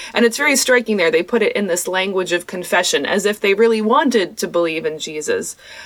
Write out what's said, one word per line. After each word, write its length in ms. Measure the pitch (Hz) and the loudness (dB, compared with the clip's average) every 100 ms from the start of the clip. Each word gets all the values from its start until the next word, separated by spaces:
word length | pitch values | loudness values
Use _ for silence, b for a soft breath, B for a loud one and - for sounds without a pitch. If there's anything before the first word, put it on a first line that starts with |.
| B | B
And 100 | 196 | 0
it's 140 | 233 233 | 0 2
very 180 | 294 262 | 0 2
striking 400 | - 247 226 208 | 2 2 2 0
there. 140 | 165 | 2
They 120 | 160 | 2
put 200 | - 233 | 2 0
it 120 | 202 | 0
in 120 | - 202 | 0 -2
this 200 | 175 - | -2 -2
language 460 | 185 190 190 175 | -2 -2 -2 -2
of 140 | 175 - | -4 -4
confession, 580 | 185 175 180 185 151 | -10 -2 0 0 0
as 220 | 143 196 202 | 0 0 0
if 120 | 214 | 0
they 140 | 202 | 0
really 300 | 196 233 220 | 4 4 4
wanted 560 | 214 269 294 226 175 - | 2 2 4 2 0 -4
to 100 | 180 | -4
believe 380 | 170 170 160 160 | 0 0 0 -4
in 120 | 156 | -6
Jesus. 580 | 160 151 147 95 - - B B | -8 -8 -4 -4 -4 -12 B B